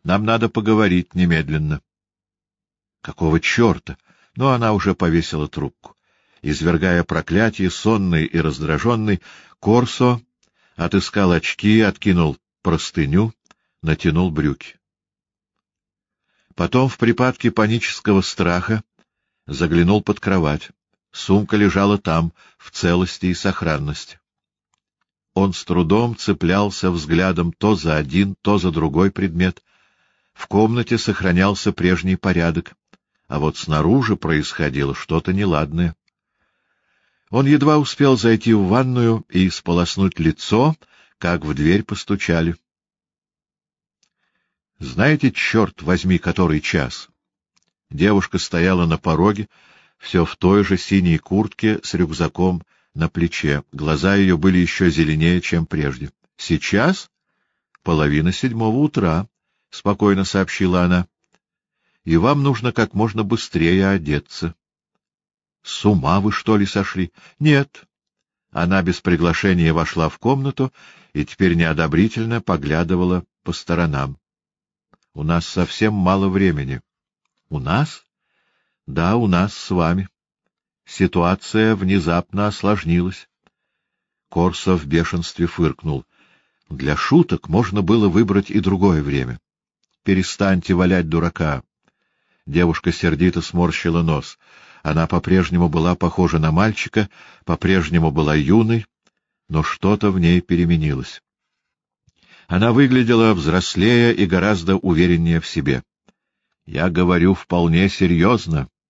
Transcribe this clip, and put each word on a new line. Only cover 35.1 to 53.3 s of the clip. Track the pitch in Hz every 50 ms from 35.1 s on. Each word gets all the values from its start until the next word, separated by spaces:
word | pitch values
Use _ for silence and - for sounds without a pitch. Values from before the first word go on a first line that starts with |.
| 80 82 - 95
неладное. | 92 98 104 95 82 73 78 71 78 85 87 85 80 - _ _ _ _ _ _ _ _ _ _ _ _ _ _ _ _ _ _ _ _ _ _ _ _ _ _ -
Он | 127 139
едва | 139 151 147 139 151 151 151
успел | 139 - - - 139 135 131
зайти | 107 107 117 113 110 - 120
в | 110 104 98 90
ванную | 107 127 131 127 127 123 117 117 113 110 - -
и | - 92 95 90
сполоснуть | - - - 87 87 87 87 - - 98 95 92 - 87
лицо, | 80 80 78 - - - 104 113 135 156 160 - _ _ _ _ _ _ _ _
как | - 87 87 78 76
в | 76
дверь | 71 69 73 80 92 104
постучали. | 110 - 104 - - - 101 98 - - 85 82 82 85 85 - _ _ _ _ _ _ _ _ _ _ _ _ _ _ _ _ _ _ _ _ _ _ _ _ _ _ _ _ _ _ _ _ _ _ _ _ _ _ _ _ _ _ _ _
Знаете, | 78 65 62 76 113 147 156 147 139 127
чёрт | - - - - - 113 104 - - -
возьми, | - 80 92 85 - 92 92 82
который | - 87 80 - 90 80 78 76
час? | - - - 82 67 60 - - - - _ _ _ _ _ _ _ _ _ _ _ _ _ _ _ _
Девушка | 71 71 85 104 104 98 90 - - 87
стояла | - - - 85 85 92 92 87 87
на | 82 80 78
пороге, | - - 80 78 90 104 104 101 101 - _ _ _ _ _ _ _ _ _ _
всё | - - - 90 82
в | - -
той | - - 90 98 104
же | 98 95 98 87
синей | - - 98 95 90 87 80 80
куртке | - - 92 101 107 104 - - - 107 107 -
с | - - -
рюкзаком | 85 90 78 80 82 85 78 - - 90 92 90 82 - _ _ _ _ _ _
на | 71 80 80
плече. | - 85 85 82